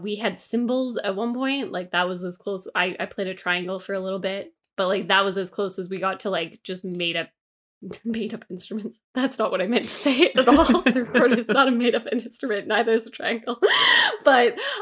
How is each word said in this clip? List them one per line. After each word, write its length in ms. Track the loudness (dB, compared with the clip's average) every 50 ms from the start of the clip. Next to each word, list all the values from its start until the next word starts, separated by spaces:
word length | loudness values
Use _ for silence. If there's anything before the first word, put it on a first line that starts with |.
| -6
we 140 | -6 -6
had 220 | -4 -4 -4 -4 -6
cymbals 600 | -6 -4 -2 -2 0 0 0 -2 -2 -2 -4 -4
at 180 | -4 -4 -4
one 160 | -2 -4 -4 -4
point. 400 | -2 -2 -2 -2 -2 -4 -4 -6
Like, 200 | -8 -6 -2 0
that 160 | 0 0 0
was 160 | -2 -4 -6
as 120 | -8 -10
close. 320 | -8 _ -8 -8 -6 -8 -6 -2
I, 200 | -2 -2 -2 -2 -4
I 60 | -8
played 220 | -8 -6 -6 -6 -6
a 60 | -8
triangle 460 | -6 -4 -4 -2 -2 -2 -4 -8 -8
for 140 | -8 -8 -6
a 60 | -6
little 180 | -4 -4 -6 -4
bit, 340 | -4 -6 -6 -6 -8 -12 -16 _ _ _ _
but, 120 | -2 0 0
like, 200 | 0 0 0 2
that 160 | 2 4 4
was 140 | 2 0 -2
as 100 | -4 -6
close 300 | -6 -6 -6 -4 -4 -6
as 100 | -8 -8
we 100 | -6 -4
got 220 | -4 -4 -4 -4
to, 100 | -4 -4
like, 300 | -2 -2 -4 -6 -10 -14 -12
just 200 | -10 -10 -8 -8
made 320 | -8 -6 -4 -4 -4 -4
up, 140 | -4 -6 -8 _ _ _ _ _ _ _
<laughs> 380 | _ _ _ -16 -16 -16 -10 -8
made 300 | -6 -6 -4 -6 -6 -8
up 100 | -10 -12 -14
instruments. 480 | -14 -12 -10 -10 -10 -8 -8 -10 -12 _ _ _ -4
That's 240 | -4 -2 -2 -2 -2
not 120 | -2 -2
what 120 | -2 -2 -2
I 60 | 0
meant 160 | 0 -2 -2
to 100 | -2 -4
say 380 | -2 0 0 4 4 4 4 4
at 120 | 4 6 6
all. 340 | 8 8 8 6 4 4 4
<laughs> 0 |
The 220 | 2 2 2 0
recorder 340 | 0 2 4 4 6 4 2
is 100 | 2 2
not 200 | 2 4 4 4
a 20 |
made 240 | 4 4 2 2 2
up 120 | 2 0 -2 -2
instrument. 540 | -4 -4 -6 -8 -8 -4 -4 -2 -2 -2
Neither 260 | 0 0 2 2 4 2
is 140 | 2 0
a 40 | -4
triangle. 480 | -10 -6 -4 -4 -4 -4 -4 -6 -2 2 2
<laughs> 80 | 4 4 4 4 6 6 6 4 4 0 2 4
But 300 | 6 6 6 6 4 2 -2 -4 -6 -6 -8